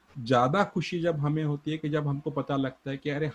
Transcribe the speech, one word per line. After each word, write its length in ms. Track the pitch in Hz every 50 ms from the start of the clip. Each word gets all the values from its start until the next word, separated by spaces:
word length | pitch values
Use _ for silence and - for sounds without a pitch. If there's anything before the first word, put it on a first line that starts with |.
| _ _ - 139
ज़्यादा 440 | 117 117 131 120 123 135 175 202 196
खुशी 360 | 202 - 185 - - 180 170
जब 160 | 165 170 165
हमें 280 | 143 147 147 151 156 156
होती 280 | 147 147 143 - 151
है 60 | 156
कि 120 | 160 156 147
जब 180 | 156 151 147
हमको 240 | 143 139 143 - 156
पता 240 | 139 143 131 - 139
लगता 360 | 139 135 127 - _ - 139
है 60 | 135
कि 120 | 135 - 147
अरे, 220 | 143 151 156 147